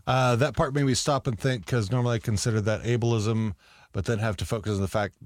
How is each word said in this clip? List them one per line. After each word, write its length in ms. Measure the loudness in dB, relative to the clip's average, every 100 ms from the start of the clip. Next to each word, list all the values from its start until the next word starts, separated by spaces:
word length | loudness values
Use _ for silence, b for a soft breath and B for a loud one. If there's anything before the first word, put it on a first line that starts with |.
| 0
Uh, 280 | 2 4 4
that 180 | 2 0
part 180 | 0
made 120 | 2 0
me 80 | 0
stop 320 | 0 0 0
and 120 | -2
think, 260 | -2 -2 -2
'cause 260 | -2 0
normally 240 | 0 0 0
I 40 |
consider 400 | -2 -2 0 0
that 200 | 0 -2
ableism, 720 | 0 0 2 2 2 0 -2 -6 b b b
but 140 | -6 -2
then 140 | 0
have 180 | 0 -2
to 80 | -4
focus 280 | -4 -2
on 80 | -2
the 60 | 0
fact 280 | 0 -2 -6